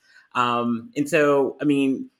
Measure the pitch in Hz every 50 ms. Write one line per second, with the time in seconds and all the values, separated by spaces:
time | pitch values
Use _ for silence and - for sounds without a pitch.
0 | _ _ _ - _ _ - 127 123 123 120 120 120 120 117 113 113 - - 147
1 | 147 143 175 156 147 143 143 139 135 113 - - 143 147 143 139 139 135 131 -
2 | - - _